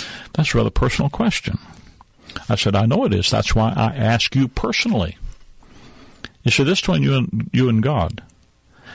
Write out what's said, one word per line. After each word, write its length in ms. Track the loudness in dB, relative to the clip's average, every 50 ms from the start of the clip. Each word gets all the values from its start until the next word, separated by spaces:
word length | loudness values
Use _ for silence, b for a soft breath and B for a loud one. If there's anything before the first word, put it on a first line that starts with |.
| B B B B B B -2
"That's 180 | -2 0 2 2
a 60 | 2
rather 120 | 2 2
personal 380 | 2 2 2 2 0 0 -2 -2
question." 500 | -2 0 0 0 0 -2 -4 -6 -6 -6 B B B B B B B B -20 _ _ B B B B B B B
I 80 | -2
said, 180 | 0 0 0 2
"I 120 | 2 2
know 180 | 4 2 2 2
it 100 | 2 0
is. 160 | 0 0 0
That's 240 | 0 0 0 2 2
why 180 | 2 2 2 0
I 200 | 0 0 -2 0
ask 400 | 0 0 2 2 2 0 0 0
you 140 | 0 0 0
personally." 680 | -2 -4 -4 -2 -2 -2 0 0 0 0 0 -2 -6 -8 -12 -12 -12 -14 -20 -20 -20 -20 B B B B B B B B B B B B B B B B -2
You 80 | 0
see, 140 | 2 2 2
this 140 | 2 2 0
is 40 | 0
between 200 | 0 0 2 2
you 140 | 2 2
and, 340 | 0 0 -2 -2 -4 -4 -2 0
you 160 | 2 2 4
and 140 | 2 2 2
God. 400 | 2 0 0 -2 -2 -4 -8 -14 -18 _ _ _ _ _ _ _ B B B B B